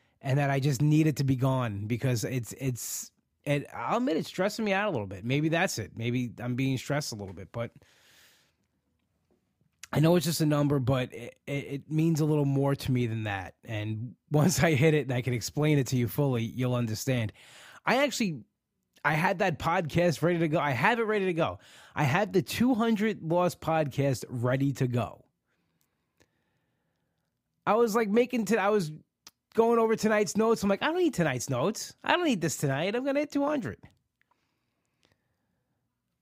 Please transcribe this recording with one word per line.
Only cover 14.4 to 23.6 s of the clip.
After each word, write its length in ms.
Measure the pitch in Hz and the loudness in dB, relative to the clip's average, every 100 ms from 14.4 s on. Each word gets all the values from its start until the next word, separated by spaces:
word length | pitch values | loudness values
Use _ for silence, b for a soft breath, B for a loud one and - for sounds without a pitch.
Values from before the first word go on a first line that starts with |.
| 175 - | 4 4
I 80 | 175 | 2
hit 200 | 131 160 | 4 4
it 120 | 151 131 | 4 0
and 80 | |
I 80 | 123 | -4
can 100 | 123 | -2
explain 460 | 120 - 143 151 143 | -4 -4 -2 2 2
it 80 | 120 | 2
to 80 | 127 | 0
you 120 | 117 | 0
fully, 340 | - 143 120 | 0 0 0
you'll 320 | 113 117 127 | -4 -4 -2
understand. 580 | 123 117 107 - 123 107 - B B B B | -2 -2 -4 -2 -2 -2 -8 B B B B
I 140 | - 247 | 0 2
actually 420 | 285 - 208 139 - _ _ _ _ _ 147 | 2 0 -2 -4 -12 _ _ _ _ _ 0
I 60 | |
had 260 | 151 185 185 | 2 2 2
that 220 | 196 - | 0 0
podcast 600 | 165 185 160 170 175 139 | 0 0 0 2 2 2
ready 200 | 170 170 | 0 2
to 80 | 165 | 0
go. 100 | 160 | 0
I 140 | 143 | 0
have 260 | 120 196 233 | 2 2 2
it 60 | |
ready 220 | 214 214 185 | 0 -2 -2
to 60 | |
go. 280 | 165 117 87 B B B | 0 -2 -4 B B B
I 80 | B | B
had 300 | 143 170 202 | 0 0 0
the 100 | 185 | 0
two 320 | - - 247 | 0 0 2
hundred 480 | 214 233 208 220 160 | 2 2 0 0 -2
Lost 380 | 156 175 180 - | -2 0 0 -2